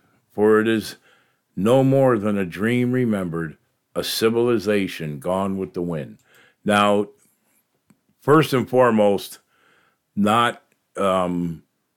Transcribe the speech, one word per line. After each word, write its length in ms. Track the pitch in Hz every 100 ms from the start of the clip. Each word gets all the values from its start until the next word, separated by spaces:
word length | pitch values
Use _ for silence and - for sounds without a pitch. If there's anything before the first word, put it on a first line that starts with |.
| _ _ _
for 260 | - 107 107
it 100 | 110
is 280 | 110 95 - _ _ _ _ _
no 300 | - 101 131
more 340 | 135 135 135 113
than 200 | 104 101
a 80 | 90
dream 460 | 80 110 123 123
remembered, 680 | 127 120 101 90 82 80 - _ _ _
a 80 | -
civilization 1160 | 85 - 113 117 120 117 95 104 92 - 80 71
gone 400 | 85 92 98 98
with 160 | 95
the 80 | 92
wind. 340 | 87 80 62 - _ _ _ _
Now, 440 | 101 104 104 101 104 _ _ _ _ _ _ _ _ _ _ _
first 320 | - 156 139
and 120 | 131 110
foremost, 720 | 127 123 110 104 98 - - _ _ _ _ _ _ _
not, 480 | - 104 113 120 - _ _ _ -
um, 640 | 98 92 90 87 87 78 - _ _